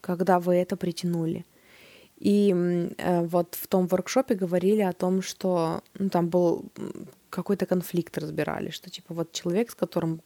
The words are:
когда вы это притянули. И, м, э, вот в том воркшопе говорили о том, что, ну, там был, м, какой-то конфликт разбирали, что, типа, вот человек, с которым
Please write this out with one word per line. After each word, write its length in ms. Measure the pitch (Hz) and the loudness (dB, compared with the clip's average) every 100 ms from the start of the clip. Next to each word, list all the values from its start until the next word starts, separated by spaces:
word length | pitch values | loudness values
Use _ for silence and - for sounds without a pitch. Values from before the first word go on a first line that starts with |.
когда 380 | - 175 185 180 | -4 0 4 4
вы 160 | 175 180 | 4 2
это 200 | 180 190 | 2 -2
притянули. 680 | 180 165 180 170 165 170 - _ _ - - - - _ | -4 -2 -2 0 -2 -4 -10 _ _ -20 -20 -20 -20 _
И, 320 | - 202 202 | 2 4 4
м, 400 | 180 175 175 170 - | 4 2 0 -2 -4
э, 240 | - 175 170 | 0 2 2
вот 300 | 175 170 - | 0 0 -8
в 120 | - | 0
том 200 | 190 185 | 0 2
воркшопе 480 | 185 - 254 269 208 | 0 2 0 0 -2
говорили 460 | 185 180 185 214 | 0 2 2 4
о 120 | 190 | 2
том, 280 | 180 185 190 | 0 0 0
что, 600 | 185 - 190 180 165 170 _ - | -2 -4 0 2 0 -2 _ -4
ну, 100 | 196 | 0
там 200 | 180 170 | 0 2
был, 360 | 180 175 - - - | 2 2 0 -4 -12
м, 300 | 52 - - - _ | -12 -10 -14 -20 _
какой-то 360 | - 180 196 180 | -8 -2 -2 2
конфликт 520 | 185 170 175 160 - | 0 0 -4 -4 -6
разбирали, 520 | 151 156 151 - - | -6 -4 -4 -4 -8
что, 180 | - 185 | -10 -14
типа, 240 | - - | -20 -12
вот 180 | 170 165 | -8 -6
человек, 380 | - 175 180 233 | -4 -2 -2 -2
с 40 | - | -4
которым 460 | 175 175 165 160 | -4 -2 -2 -6